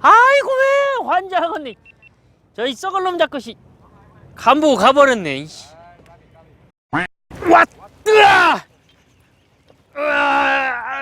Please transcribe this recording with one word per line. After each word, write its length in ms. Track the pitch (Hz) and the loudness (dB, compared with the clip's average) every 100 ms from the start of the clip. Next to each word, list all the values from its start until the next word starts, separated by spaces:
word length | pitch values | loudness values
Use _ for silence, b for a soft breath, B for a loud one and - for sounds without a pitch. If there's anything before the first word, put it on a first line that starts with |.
아이고, 480 | - 427 508 554 523 | 6 6 6 2 -2
왜! 580 | 523 539 554 554 539 285 | -2 0 0 -2 -6 -4
환장하겠네. 680 | 349 381 370 330 415 277 202 _ _ _ _ _ _ _ | -4 -4 -6 -4 -8 -12 -18 _ _ _ _ _ _ _
저이 200 | - 240 | -10 -10
썩을 280 | 240 381 381 | -8 -8 -6
놈 140 | 370 349 | -6 -2
잡고, 200 | 320 285 | -4 -4
씨. 180 | 226 220 _ _ _ _ _ _ - | -14 -20 _ _ _ _ _ _ -20
간 260 | - - 277 | -6 0 2
보고 160 | 302 240 | 2 2
가버렸네, 600 | 214 269 277 240 170 135 | 2 4 2 2 -4 -8
이씨. 300 | 151 - - - - 170 _ - _ _ _ _ _ _ _ 147 180 _ _ - 359 | -10 -18 -20 -20 -20 _ _ -20 _ _ _ _ _ _ _ -8 -8 _ _ -12 2
왔다! 1160 | 330 330 _ - _ - 427 415 381 349 233 - _ _ _ _ _ _ _ _ _ _ _ _ 285 | 2 2 _ -20 _ 0 4 6 4 2 0 -6 _ _ _ _ _ _ _ _ _ _ _ _ -8
으아! 760 | 294 285 285 277 277 269 269 247 233 269 | -4 0 0 0 0 -2 -4 -8 -10 -10